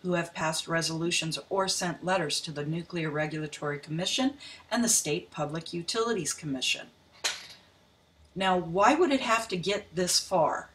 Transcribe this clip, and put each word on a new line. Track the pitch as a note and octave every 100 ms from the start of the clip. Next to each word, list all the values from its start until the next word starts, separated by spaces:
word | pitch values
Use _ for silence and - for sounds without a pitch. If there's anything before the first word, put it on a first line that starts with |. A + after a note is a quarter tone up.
who | F#3
have | F3 D#3+
passed | - D#3+ D#3+ -
resolutions | E3 D#3 D#3+ E3+ E3+ D#3+ D#3 -
or | F#3 F#3+
sent | - F3+ -
letters | F3 F#3+ D3+ -
to | -
the | D3
Nuclear | D3 E3 D#3+ F3 D#3
Regulatory | D3 D3+ D#3 D3+ - D3+ C#3+
Commission | - D#3 F#3+ - C4 - - - -
and | A#3+
the | A#3
State | - D#3 F3 -
Public | - C#3+ D#3+ -
Utilities | F3 E3 A3+ A3+ A3 D3
Commission. | - D3+ C3 - - - _ _ - - - - - - _ _ _ _ _ - F3+
Now, | F#3+ F3+
why | E3 F3 G#3+
would | D4+ E4
it | C4+
have | A#3+ A3+ -
to | F#3
get | E3+ G3+ -
this | D#3 F3+ -
far? | - F#3 D3 - -